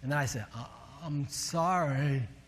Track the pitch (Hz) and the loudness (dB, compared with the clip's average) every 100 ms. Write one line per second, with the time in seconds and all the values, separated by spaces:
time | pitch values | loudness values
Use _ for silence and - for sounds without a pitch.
0 | 131 147 135 127 101 110 120 - - - | 0 0 0 -2 -6 -10 -12 -14 -18 -14
1 | 165 147 143 - - 170 165 185 160 135 | -6 -2 -2 -4 -2 2 4 4 4 4
2 | 147 135 117 - | 2 2 0 -6